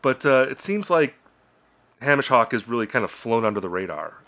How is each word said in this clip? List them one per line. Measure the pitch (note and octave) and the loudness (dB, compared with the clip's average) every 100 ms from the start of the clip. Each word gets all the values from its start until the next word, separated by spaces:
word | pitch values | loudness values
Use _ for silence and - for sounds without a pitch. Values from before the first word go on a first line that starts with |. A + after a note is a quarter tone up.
But, | C3+ B2+ D3 | -2 0 4
uh, | C3 C3 | 4 2
it | C3+ | -2
seems | - G#3 F#3+ | -4 -4 2
like | E3+ D3+ - _ _ _ _ _ _ _ _ | 2 2 -2 _ _ _ _ _ _ _ _
Hamish | C#3 C#3+ C3 | 0 0 4
Hawk | B2+ A2+ | 2 2
has | A#2+ G2+ | -2 -4
really | A#2 A2 | -4 -2
kind | B2+ | -2
of | G2 | -4
flown | - A#2 A#2 | -6 -2 0
under | A2 G#2 | 0 -2
the | F#2 | -4
radar. | F2+ F#2+ D2+ D#2+ - | -6 -6 -8 -10 -14